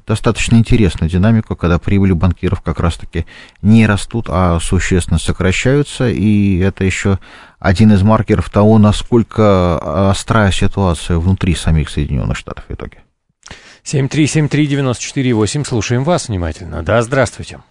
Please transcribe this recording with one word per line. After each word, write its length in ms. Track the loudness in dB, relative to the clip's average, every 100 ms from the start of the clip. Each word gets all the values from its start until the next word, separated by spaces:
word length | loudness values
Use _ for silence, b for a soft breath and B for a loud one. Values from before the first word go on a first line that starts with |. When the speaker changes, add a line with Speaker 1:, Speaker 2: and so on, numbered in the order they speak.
| -2
Speaker 1:
достаточно 500 | -2 -2 -2 2 2
интересную 540 | 4 4 2 0 -2
динамику, 460 | 0 2 2 0 -4
когда 220 | 0 0
прибыли 340 | 0 0 2
банкиров 500 | 2 0 0 -2 -4
как 160 | -4 -4
раз-таки 480 | -2 -4 -8 -8 -8 B B B
не 260 | 2 4 4
растут, 400 | 0 -2 -8 -4
а 300 | -2 0 0
существенно 580 | 0 -2 0 -2 0 -2
сокращаются, 880 | -2 -2 -2 0 0 0 -2 -2 -2
и 500 | 0 0 2 2 0
это 240 | 0 0
еще 340 | -2 -2 -2 -2 B B B B
один 340 | -2 4 4
из 100 | 4
маркеров 480 | 4 2 2 -2 0
того, 280 | 2 4 6
насколько 1300 | 4 2 0 0 0 0 2 2 2 -2 -4 -2 0
острая 420 | 0 0 0 2
ситуация 680 | 2 0 0 0 -2 -2 -2
внутри 360 | 0 0 0
самих 360 | -2 0 0 0
Соединенных 460 | -4 -4 -4 -4 -6
Штатов 280 | -10 -16 -14
в 40 |
итоге. 300 | -12 -14 -16 _ _ _ _ -20 B B B
Speaker 2:
Семь 260 | -6 -4 -2
три 180 | 0 0
семь 220 | 0 0
три 180 | 0 0
девяносто 360 | 0 -2 -4
четыре 300 | -6 -4 0
восемь, 320 | 0 0 -2
слушаем 400 | -4 -4 -2 -2
вас 240 | 0 -2 -2
внимательно. 540 | -4 -4 -6 -10 -10
Да, 200 | -2 0
здравствуйте. 580 | 0 0 -2 -4 -16 -16 -20